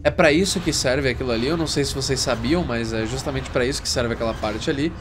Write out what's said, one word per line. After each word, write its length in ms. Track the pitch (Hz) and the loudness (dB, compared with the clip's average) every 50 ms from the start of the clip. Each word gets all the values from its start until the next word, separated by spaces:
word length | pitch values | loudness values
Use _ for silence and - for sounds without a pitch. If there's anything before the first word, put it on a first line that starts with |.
| - | 2
É 80 | 151 | 0
pra 200 | - - 180 156 | 4 6 6 6
isso 280 | 139 165 190 190 - 190 | 6 6 4 2 0 -2
que 120 | - - | -2 -2
serve 380 | 147 - - 135 123 139 143 131 | -2 0 0 2 0 2 2 0
aquilo 220 | 120 120 135 127 | 0 0 -2 -2
ali. 160 | 117 117 117 135 | 0 0 0 0
Eu 100 | 165 165 | 0 0
não 80 | 160 | -2
sei 180 | - - 151 139 | -2 0 0 0
se 120 | 135 - | 0 -2
vocês 240 | 139 131 - 135 123 | -4 -2 -2 0 0
sabiam, 440 | - 147 123 113 117 120 156 180 175 | 0 0 -2 0 2 2 2 2 2
mas 300 | 131 120 117 117 110 113 | 0 -2 -2 -2 -2 -2
é 140 | 110 110 110 | -2 -2 -2
justamente 420 | 123 135 - 151 139 135 135 - | -4 -4 -4 -4 -4 -4 -6 -2
pra 160 | - 139 123 | 0 0 0
isso 160 | 127 135 - | 2 0 -2
que 80 | - - | -2 -2
serve 240 | - 135 120 117 117 | -2 0 0 0 0
aquela 220 | 117 117 113 113 | 0 0 -2 -2
parte 340 | - - 107 107 110 - - | -2 -2 -2 -2 -2 -2 -2
ali. 240 | 151 139 143 170 175 - | 0 0 0 -2 -2 -6